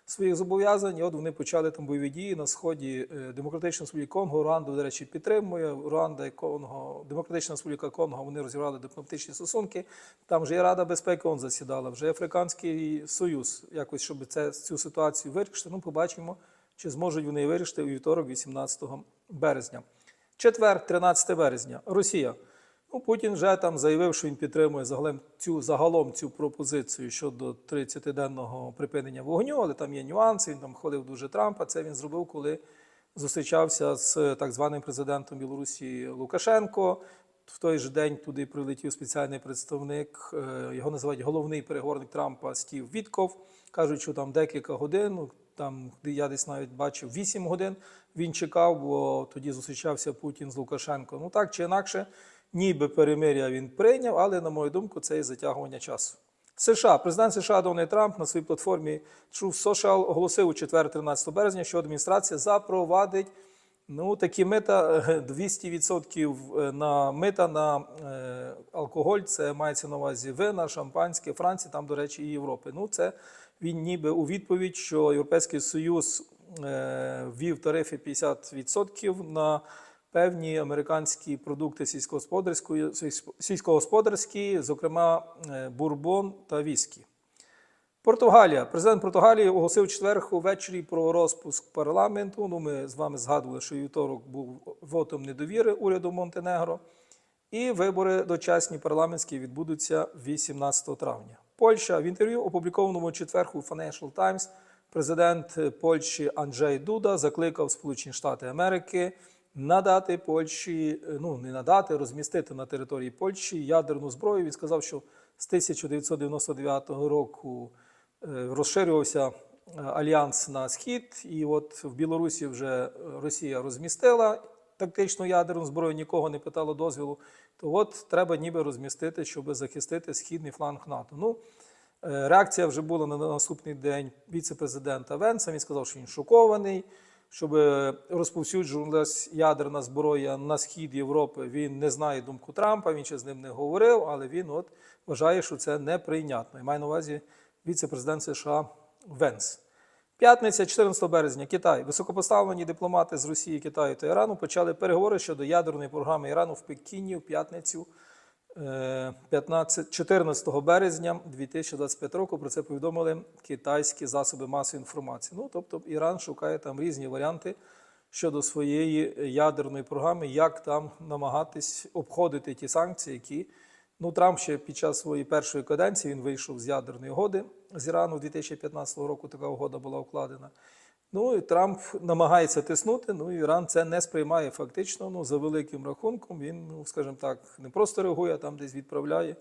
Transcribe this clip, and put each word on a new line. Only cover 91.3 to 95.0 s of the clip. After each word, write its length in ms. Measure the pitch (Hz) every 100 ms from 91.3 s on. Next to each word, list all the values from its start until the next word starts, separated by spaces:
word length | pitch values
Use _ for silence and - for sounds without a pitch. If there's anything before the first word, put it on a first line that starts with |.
| - 151 - -
парламенту. 760 | - 147 180 202 202 196 202 202
Ну, 120 | 170
ми 280 | 156 139 135
з 80 | 127
вами 220 | 151 139
згадували, 440 | 120 147 127 127
що 140 | - 143
вівторок 520 | 139 160 139 127 131
був 500 | 135 127 127 - -
вотум 420 | 147 160